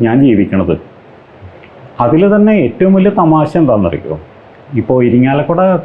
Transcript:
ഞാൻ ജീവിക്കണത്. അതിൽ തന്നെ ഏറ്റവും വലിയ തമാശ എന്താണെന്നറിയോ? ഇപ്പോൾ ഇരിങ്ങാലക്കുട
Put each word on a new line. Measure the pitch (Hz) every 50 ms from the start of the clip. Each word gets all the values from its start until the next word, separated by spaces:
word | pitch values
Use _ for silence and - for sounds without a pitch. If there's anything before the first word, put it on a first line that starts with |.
| 117
ഞാൻ | 110 113 135 143
ജീവിക്കണത്. | 135 113 98 104 - 98 95 90 - 80 78 - - - - - - - - - - - - 95 92 - - - - - - - - - - 120
അതിൽ | 120 156 165 196 202 208
തന്നെ | 208 208 214 214 202 135
ഏറ്റവും | 120 - - 180 190 190
വലിയ | 190 185 202 202 -
തമാശ | 175 160 156 156 151 - - 180
എന്താണെന്നറിയോ? | 160 131 117 104 95 85 78 - - 69 78 78 - - - - - - - - - - 143 117
ഇപ്പോൾ | - - 131 127 123 120
ഇരിങ്ങാലക്കുട | - 120 127 135 139 147 143 - 170 175 185 190 185 170